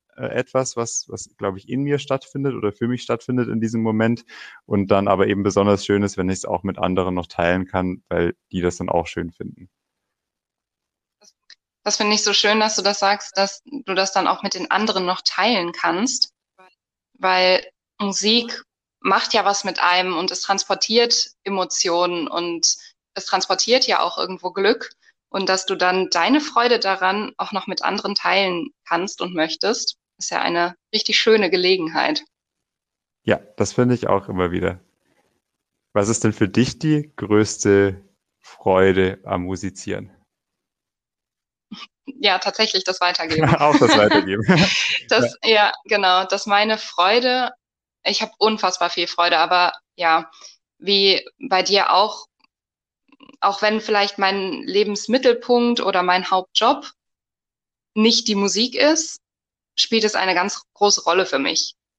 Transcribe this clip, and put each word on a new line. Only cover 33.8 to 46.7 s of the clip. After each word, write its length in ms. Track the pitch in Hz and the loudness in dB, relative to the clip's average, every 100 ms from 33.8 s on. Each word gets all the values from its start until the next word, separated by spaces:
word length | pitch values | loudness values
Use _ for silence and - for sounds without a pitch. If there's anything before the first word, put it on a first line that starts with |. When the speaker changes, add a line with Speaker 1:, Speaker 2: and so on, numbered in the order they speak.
| 123 | 0
Speaker 1:
ich 140 | 120 - | 0 0
auch 200 | 98 - | -2 -2
immer 220 | 95 90 | -2 -2
wieder. 280 | 90 90 92 _ _ _ _ _ _ _ _ _ _ _ | -2 -4 -6 _ _ _ _ _ _ _ _ _ _ _
Was 140 | 104 104 | -2 0
ist 160 | 117 | 0
denn 80 | 107 | -2
für 160 | - 98 | 0 0
dich 300 | 113 127 - | 2 0 -2
die 340 | 156 151 147 - | 0 0 -2 -10
größte 840 | 104 107 107 - 104 98 98 95 - _ _ _ | 2 2 2 0 4 4 4 0 -14 _ _ _
Freude 800 | - - - 92 95 92 92 95 | -20 -4 2 4 6 4 2 -2
am 180 | 101 95 | -6 -4
Musizieren? 640 | 90 92 95 - - 98 101 _ _ _ _ _ _ _ _ _ _ _ _ _ _ _ _ - - _ - | -4 -8 -8 -10 -10 -10 -10 _ _ _ _ _ _ _ _ _ _ _ _ _ _ _ _ -20 -20 _ -18
Speaker 2:
Ja, 320 | - 202 185 | -4 -2 0
tatsächlich 460 | 196 - 220 190 | -2 -2 -2 -2
das 160 | 185 185 | -4 -2
Weitergeben. 460 | 180 180 165 156 147 | -2 -2 -2 0 2
Speaker 1:
<laughs> 140 | 156 | 4
Auch 180 | 147 147 | 4 6
das 160 | 123 104 | 6 6
Weitergeben. 460 | 107 104 92 101 110 | 4 4 2 0 4
Speaker 2:
<laughs> 300 | 170 185 - - - - | 4 4 2 -2 -6 0
Das, 280 | 226 - - | 0 0 -2
Speaker 1:
Ja. 80 | 226 | 2
Speaker 2:
ja, 220 | 214 202 - | 4 4 0
genau, 400 | - 208 190 185 | -2 2 4 2
dass 220 | 190 202 208 | 2 -2 0
meine 320 | 202 214 | 2 2